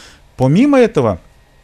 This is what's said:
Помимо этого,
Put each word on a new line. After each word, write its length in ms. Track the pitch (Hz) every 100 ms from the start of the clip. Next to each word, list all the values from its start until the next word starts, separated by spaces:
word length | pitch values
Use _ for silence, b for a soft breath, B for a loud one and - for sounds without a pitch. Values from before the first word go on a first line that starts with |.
| B B B -
Помимо 420 | 127 165 294 277
этого, 400 | 233 - 117 87 - _ _ _